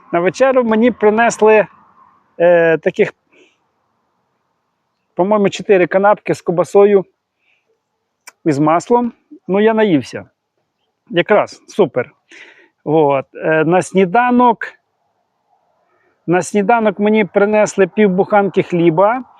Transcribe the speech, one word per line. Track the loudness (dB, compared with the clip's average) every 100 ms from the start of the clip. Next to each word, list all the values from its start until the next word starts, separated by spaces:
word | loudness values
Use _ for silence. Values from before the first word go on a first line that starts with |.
| _
на | -4
вечеру | -4 0 0 0
мені | 0 0 0
принесли, | 2 0 2 -2 2 2 2 0 _ _ _ _ _ _ -2
е, | 2 2 2 0
таких, | -4 -2 -4 -4 _ _ _ _ _ _ _ _ _ _ _ _ _ _ _ _ _ _ _ -6
по-моєму, | -2 0 -2
чотири | -4 0 0 2
канапки | 0 0 0 -4
з | -6
ковбасою | -4 -4 0 2 4 2 -2 _ _ _ _ _ _ _ _ _ _ _ -20 _ -4
і |
з | 0
маслом. | 0 0 0 -2 -2 -10 _ -20 -6
Ну, | 0
я | 0
наївся. | 0 0 0 -2 -14 -16 _ _ _ _ _ _ _ _
Якраз, | -6 0 0 -2 -8 _
супер. | -4 -2 -2 -8 _ _ -20 -20 _ _ _
От. | -4 0 0 -2 -6 -10
Е, | -4 -2 0
на | -2
сніданок | 0 -2 0 0 0 0 0 -2 -8 -18 _ _ _ _ _ _ _ _ _ _ _ _ _ _ -4
на | -4
сніданок | -2 -4 0 0 0 -2
мені | 0 0 0
принесли | 0 0 0 0 0 -2
півбуханки | 2 0 0 0 0 0 -2
хліба. | -2 0 0 2 0 -2 -8 _